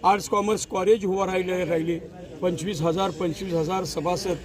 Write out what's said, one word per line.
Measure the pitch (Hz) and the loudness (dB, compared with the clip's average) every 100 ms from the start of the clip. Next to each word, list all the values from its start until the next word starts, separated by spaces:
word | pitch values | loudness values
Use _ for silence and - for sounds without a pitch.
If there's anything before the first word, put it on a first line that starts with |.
आर्ट्स | 185 202 190 | 4 2 2
कॉमर्स | 208 202 214 - | 0 2 0 -2
कॉलेज | 190 185 220 190 | 0 4 4 4
उभा | 190 190 | 0 0
राहिले, | 185 180 180 170 | 0 0 0 0
राहिले. | 165 165 165 - - - - | 0 0 -2 -6 -14 -16 -2
पंचवीस | 180 175 170 175 | -2 0 -4 0
हजार, | 165 165 196 | 0 2 0
पंचवीस | 156 175 151 190 | -2 -4 -4 -2
हजार | 170 156 190 | 0 0 -2
सभासद | 180 - 151 180 190 151 | -2 -2 -2 -2 -2 -4